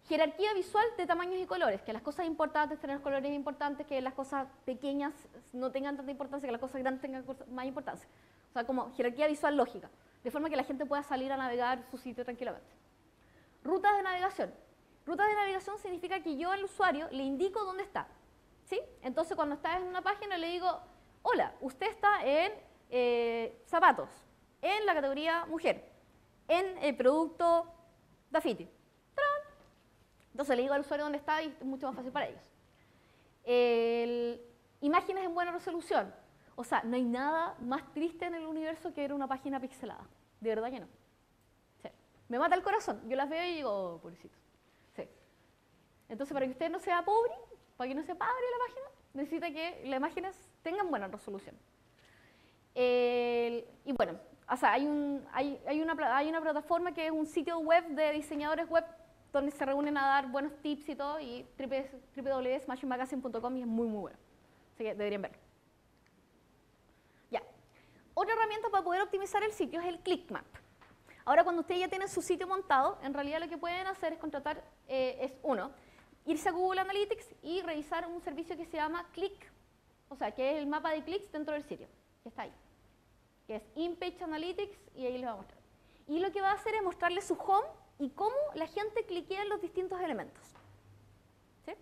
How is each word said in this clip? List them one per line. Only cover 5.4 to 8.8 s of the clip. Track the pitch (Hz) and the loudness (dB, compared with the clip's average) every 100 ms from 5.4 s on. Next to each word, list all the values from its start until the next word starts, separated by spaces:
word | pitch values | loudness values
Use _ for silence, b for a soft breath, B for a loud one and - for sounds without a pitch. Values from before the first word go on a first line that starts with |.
| - | -12
no | 247 254 | -4 -2
tengan | 269 277 285 | -2 -4 -4
tanta | 269 | -6
importancia, | 269 269 277 269 | -6 -6 -4 -4
que | |
las | 233 | -4
cosas | 262 269 | -4 0
grandes | 262 262 | 0 0
tengan | 277 262 254 | -4 -8 -8
cos-, | 262 - | -10 -8
más | 254 262 | -6 -6
importancia. | 269 - 165 - b b b b | -6 -8 -10 -14 b b b b
O | |
sea, | 247 233 | -4 0
como | 262 | 0